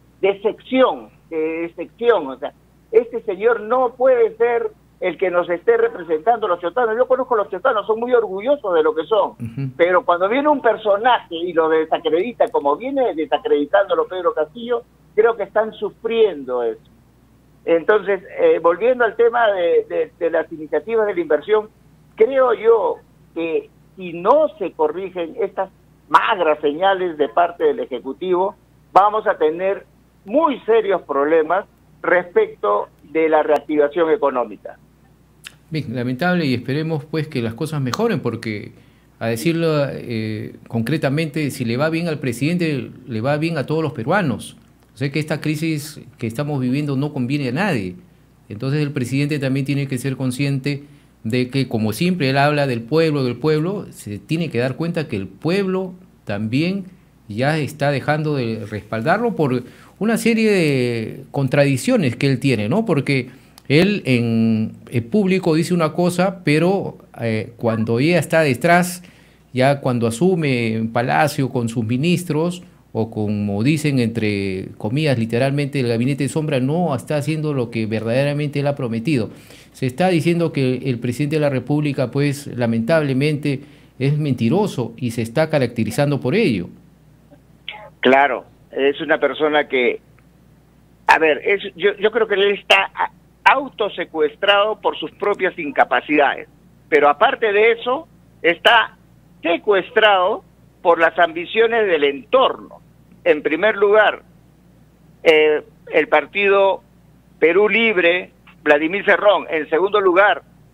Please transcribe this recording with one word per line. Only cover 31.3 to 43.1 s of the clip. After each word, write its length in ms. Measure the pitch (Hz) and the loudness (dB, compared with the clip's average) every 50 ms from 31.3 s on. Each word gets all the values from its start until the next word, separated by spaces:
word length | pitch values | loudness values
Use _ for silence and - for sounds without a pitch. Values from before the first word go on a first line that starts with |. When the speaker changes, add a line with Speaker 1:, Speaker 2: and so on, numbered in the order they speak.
| 165 165 151 156 175 196 214 - _ _ _ _ _ _ | 2 2 2 2 0 -2 -2 -6 _ _ _ _ _ _
Speaker 1:
respecto 840 | - 165 175 180 180 175 - 220 214 214 - - - 202 208 208 - - _ _ | 0 2 2 2 2 2 0 0 0 0 -2 -4 -2 0 0 0 -2 -6 _ _
de 280 | - 156 147 160 160 156 | -14 -6 -2 0 2 4
la 120 | 156 156 | 4 4
reactivación 680 | 151 156 147 139 - - 156 147 143 143 143 175 165 160 | 4 2 0 0 0 0 2 2 2 2 2 0 0 2
económica. 640 | 151 143 143 139 131 127 117 107 101 - - - - - _ _ _ _ _ _ _ _ _ _ _ _ - - - _ _ - | 2 2 2 0 0 -2 -4 -4 -8 -14 -16 -18 -18 -20 _ _ _ _ _ _ _ _ _ _ _ _ -20 -20 -20 _ _ -10
Speaker 2:
Bien, 240 | 160 156 - 110 113 | -8 -8 -6 -6 -6
lamentable, 500 | 127 120 123 127 123 175 180 180 175 160 | -4 -4 -4 -4 -2 0 0 0 2 0
y 80 | 135 123 | 0 0
esperemos, 500 | 120 123 - 131 151 160 160 165 147 143 | -2 -2 -4 -4 -4 -2 -2 -4 -6 -6
pues, 240 | - - 160 147 151 | -6 -4 -4 -4 -4
que 120 | - 131 | -4 -4
las 140 | 113 110 113 | -4 -4 -4
cosas 260 | - 160 147 156 147 | -6 -6 -6 -4 -4
mejoren, 400 | 135 127 - - 220 233 202 131 | -4 -4 -2 -2 -2 -2 -2 -2
porque, 520 | - 123 113 110 - 117 107 101 - - - - - _ _ _ _ _ _ - | -4 -4 -6 -6 -6 -8 -8 -8 -10 -14 -18 -20 -20 _ _ _ _ _ _ -6
a 80 | 110 113 | -4 -4
decirlo, 580 | 117 113 - 170 160 165 165 160 156 147 139 131 | -4 -2 -2 -2 0 0 0 0 0 0 -2 -2
eh, 680 | - 143 - - 120 110 110 110 110 107 117 - - - - | -6 -8 -8 -8 -6 -6 -6 -6 -6 -8 -10 -12 -14 -16 -12
concretamente, 840 | - - 117 113 139 156 156 156 139 131 156 165 151 - 160 151 131 | -6 -4 -4 -2 -2 -2 -2 -2 -2 -2 -2 -2 -4 -4 -4 -4 -4
si 120 | - - 127 | -4 -4 -4
le 120 | 113 117 | -4 -2
va 140 | 127 151 160 | 0 0 0
bien 180 | 165 165 170 170 | 0 -2 -2 -4
al 100 | 156 139 | -4 -4
presidente, 720 | - 131 113 127 139 156 175 180 165 160 147 127 110 104 - - - | -4 -4 -4 -2 -2 -2 0 0 -2 -2 -2 -4 -6 -10 -14 -16 -12
le 140 | - | -8